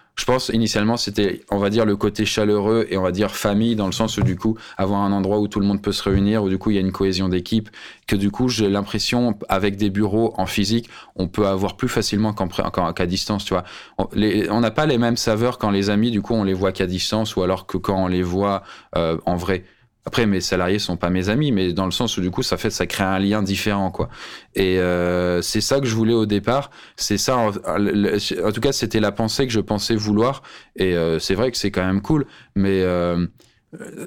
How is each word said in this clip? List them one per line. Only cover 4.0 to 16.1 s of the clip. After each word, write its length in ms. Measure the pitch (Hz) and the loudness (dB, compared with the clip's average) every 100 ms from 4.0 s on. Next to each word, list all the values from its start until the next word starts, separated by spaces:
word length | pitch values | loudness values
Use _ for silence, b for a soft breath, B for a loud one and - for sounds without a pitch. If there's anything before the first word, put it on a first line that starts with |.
| 110 - | -2 2
où, 40 | |
du 140 | 95 90 | 0 0
coup, 220 | 110 110 B B | -2 -2 B B
avoir 240 | 98 101 | 0 0
un 100 | 101 | 0
endroit 260 | 101 95 104 | 0 2 0
où 80 | 104 | 0
tout 100 | 107 | 0
le 60 | |
monde 160 | 101 101 | 0 0
peut 120 | - | 0
se 100 | 95 104 | -2 2
réunir, 360 | 98 101 110 | 2 2 2
où, 80 | 101 | 2
du 80 | 95 | 0
coup, 120 | 110 | 2
il 40 | |
y 20 | 101 | 2
a 60 | |
une 100 | 95 | 0
cohésion 380 | 92 98 92 95 | 0 0 2 0
d'équipe, 400 | 90 87 113 107 B B B - | 0 0 -2 -2 B B B -2
que, 80 | |
du 160 | 101 101 | 0 0
coup, 200 | - 127 | 0 -2
j'ai 180 | 113 104 | 2 2
l'impression, 680 | 101 101 107 - 123 120 104 - | 2 -2 -4 0 0 0 -2 -2
avec 300 | 95 101 98 | 0 0 0
des 100 | 104 | 0
bureaux 460 | 98 104 107 117 - | 2 0 2 0 0
en 80 | |
physique, 460 | 92 - 98 117 117 B B - | -2 0 0 0 -4 B B -6
on 120 | 92 | -4
peut 180 | - 101 | 0 0
avoir 320 | 95 98 - | 2 -2 -2
plus 100 | 127 | -2
facilement 460 | - 104 101 110 | 0 0 0 0
qu'en 120 | 107 90 | 0 -4
pré-, 140 | - - | -2 -4
qu'en, 180 | 92 85 | 0 -2
qu'à 140 | - 90 | 0 0
distance, 400 | 95 - 104 - | 0 -2 -4 0
tu 80 | |
vois. 100 | 92 - B B - | -2 -2 B B -6
On, 100 | 98 | -4
les, 380 | - 107 98 85 | 0 2 2 2
on 100 | 110 | 2
n'a 100 | 113 | 0
pas 140 | 120 | 2
les 140 | 156 120 | 2 2
mêmes 180 | 120 120 | 2 0
saveurs 400 | - 107 123 - | 0 2 0 0
quand 140 | 107 | 0
les 180 | 98 98 | 2 2
amis, 220 | 104 117 | 2 2